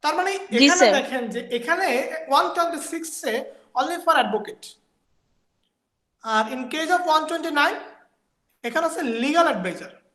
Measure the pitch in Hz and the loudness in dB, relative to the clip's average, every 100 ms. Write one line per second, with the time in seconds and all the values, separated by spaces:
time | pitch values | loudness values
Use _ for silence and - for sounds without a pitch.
0 | 294 311 370 392 - 226 277 349 320 285 | 0 0 -2 -2 -2 4 6 8 6 6
1 | 247 254 233 233 233 240 233 349 381 240 | 0 -6 -6 -8 -6 -6 -2 0 0 0
2 | - - - 277 349 349 339 320 - 330 | -2 -8 0 2 2 0 -2 -2 -8 -10
3 | 320 - 294 226 - - _ 247 285 339 | -10 -8 -4 -4 -6 -16 _ -4 -2 -2
4 | 330 302 226 208 208 - - - _ _ | 2 4 4 -2 -6 -14 -20 -20 _ _
5 | _ _ _ _ _ _ _ _ _ _ | _ _ _ _ _ _ _ _ _ _
6 | _ _ 220 220 226 254 254 311 320 359 | _ _ -2 0 0 -4 -6 -6 0 0
7 | 349 311 311 330 320 294 302 415 - - | 2 2 2 -4 -2 0 0 0 -12 -20
8 | _ _ _ _ _ _ 240 247 330 302 | _ _ _ _ _ _ -4 -2 -2 -2
9 | 277 226 262 320 320 208 180 165 - - | -4 -2 0 2 2 2 -4 -8 -14 -20
10 | _ | _